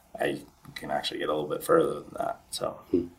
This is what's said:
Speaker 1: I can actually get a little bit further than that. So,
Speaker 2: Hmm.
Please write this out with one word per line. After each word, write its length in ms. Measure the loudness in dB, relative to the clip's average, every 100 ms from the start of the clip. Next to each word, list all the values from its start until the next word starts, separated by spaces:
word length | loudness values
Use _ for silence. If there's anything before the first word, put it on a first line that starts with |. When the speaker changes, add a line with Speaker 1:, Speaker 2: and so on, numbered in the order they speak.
| _ -2
Speaker 1:
I 220 | -2 -2 -8 _ -18 -12
can 160 | -4
actually 280 | -4 -4 -4
get 100 | -2
a 40 |
little 160 | -2 -2
bit 140 | -4
further 380 | 6 6 6 0
than 120 | -8 -4
that. 240 | -4 -4 -8
So, 300 | -6 -4 -6 0
Speaker 2:
Hmm. 140 | 0 0